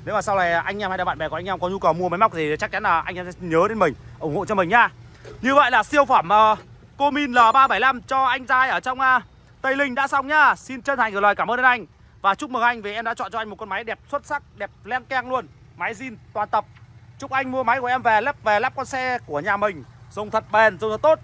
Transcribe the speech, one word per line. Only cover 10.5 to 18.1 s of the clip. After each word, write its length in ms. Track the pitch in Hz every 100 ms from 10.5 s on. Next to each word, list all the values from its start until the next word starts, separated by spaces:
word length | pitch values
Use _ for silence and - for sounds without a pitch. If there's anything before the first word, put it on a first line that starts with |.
Xin 280 | 180 - 262
chân 160 | 277 262
thành 140 | 220
gửi 100 | 202
lời 120 | 202
cảm 160 | 196 175
ơn 60 | 240
đến 100 | 254
anh. 200 | 247 170 _ - -
Và 120 | 196
chúc 160 | 196 294
mừng 120 | 247
anh 200 | 240 240
vì 120 | 202
em 100 | 214
đã 100 | 226
chọn 180 | 220 190
cho 60 | 226
anh 120 | 220
một 60 | 190
con 120 | 214
máy 160 | 190
đẹp 140 | 226 202 -
xuất 160 | 277 -
sắc, 160 | 285 - 208
đẹp 140 | 202 _
len 200 | 196 254
keng 260 | 240 262 247
luôn. 160 | 254 160 - - 139
Máy 180 | 190
zin 220 | 208 262 214 -
toàn 160 | 214 208
tập. 160 | 214 - - - - - -
Chúc 120 | 269
anh 220 | 262 262
mua 100 | 262
máy 180 | 240 262
của 60 | 247
em 160 | 254
về 180 | 233